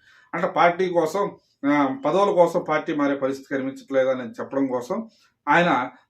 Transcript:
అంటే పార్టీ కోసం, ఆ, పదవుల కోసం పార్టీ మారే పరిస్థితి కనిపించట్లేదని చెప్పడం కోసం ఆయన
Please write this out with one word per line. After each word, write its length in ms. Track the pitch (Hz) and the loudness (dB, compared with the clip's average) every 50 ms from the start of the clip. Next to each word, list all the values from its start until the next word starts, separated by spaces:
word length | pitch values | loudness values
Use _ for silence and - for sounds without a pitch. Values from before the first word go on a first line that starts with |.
| _ _ _ _ _ _ - | _ _ _ _ _ _ -6
అంటే 120 | 170 185 175 - | -4 -4 -2 2
పార్టీ 320 | 151 165 175 170 175 190 175 170 170 | 4 4 4 4 2 -2 0 0 0
కోసం, 260 | 160 151 - 202 202 - - - _ _ _ _ - 139 | 0 0 0 -2 -4 -4 -6 -12 _ _ _ _ 0 0
ఆ, 260 | 147 147 139 135 135 - - | 2 2 2 0 -2 -2 -2
పదవుల 260 | 151 156 190 202 185 170 | 0 2 2 2 4 4
కోసం 300 | 175 170 165 - 180 - - | 4 4 4 2 -2 -2 -2
పార్టీ 260 | 151 151 151 165 156 | -2 -2 -2 -2 -2
మారే 200 | 147 143 139 143 | 0 0 0 0
పరిస్థితి 340 | 135 135 131 135 - - - 139 | 0 -2 -4 -4 -6 -8 -6 -6
కనిపించట్లేదని 760 | 131 131 135 135 - - - 135 131 131 131 131 127 120 113 | -6 -6 -6 -8 -10 -8 -2 0 0 2 2 0 -2 -4 -10
చెప్పడం 360 | - - - - 135 135 139 | -10 -10 -10 -6 -4 -2 -2
కోసం 420 | 127 123 120 120 - 190 226 226 - _ _ _ _ _ _ - - | -2 -2 -4 -4 -4 -6 -6 -8 -10 _ _ _ _ _ _ -2 2
ఆయన 420 | 294 170 269 269 277 - 254 135 - - _ | 2 4 4 2 2 0 -2 -4 -10 -16 _